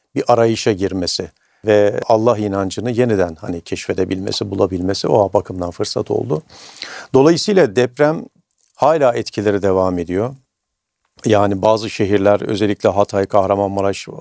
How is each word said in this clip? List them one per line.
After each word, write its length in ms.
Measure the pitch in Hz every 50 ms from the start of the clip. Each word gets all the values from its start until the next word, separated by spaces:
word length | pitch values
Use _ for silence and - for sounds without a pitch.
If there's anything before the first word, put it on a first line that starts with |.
| _ _ -
bir 100 | 139 - -
arayışa 440 | 120 113 117 117 110 - - 120
girmesi 580 | 104 90 98 90 95 95 90 - - - 92 87 _ _ _ _ _ _ -
ve 340 | 110 104 104 104 101 110 123 - -
Allah 300 | 113 110 110 120 113 107
inancını 520 | 107 101 98 98 95 92 - 104 101 123
yeniden 460 | 120 117 127 117 107 95 90 85 80 -
hani 200 | - 98 87 85
keşfedebilmesi, 920 | - - 95 - - - 98 92 92 92 95 95 98 107 104 - 110 98
bulabilmesi 580 | 98 98 101 87 92 87 90 95 101 - - -
o 240 | 143 113 98 95
bakımdan 380 | - 101 - - 92 92 90 87
fırsat 400 | - - 104 - - - - -
oldu. 320 | 107 - - 120 147 160 - _ - - - - - - - - - - - - -
Dolayısıyla 640 | 131 139 160 175 - - 214 202 185 151 110 95
deprem 480 | 123 123 120 123 - 147 151 160 170 - - _ _ _ _ _ _ _ _ _
hala 400 | - 131 147 165 156 139 123 120
etkileri 480 | 117 104 - - 110 101 104 101 98
devam 360 | 92 98 95 95 92 92 90 87
ediyor. 360 | 82 87 90 95 113 131 139 - _ _ _ _ _ _ _ _ _ _ _ _ _ _ _ _ -
Yani 360 | 117 107 101 101 101 101 95
bazı 280 | 92 110 113 107 113 107
şehirler, 500 | - - 107 95 104 98 95 104 104 -
özellikle 480 | - - 110 95 107 101 101 - - 104
Hatay, 380 | 92 101 101 - - 98 98
Kahramanmaraş, 800 | - - 101 95 95 101 101 101 98 98 98 98 101 98 - - - - -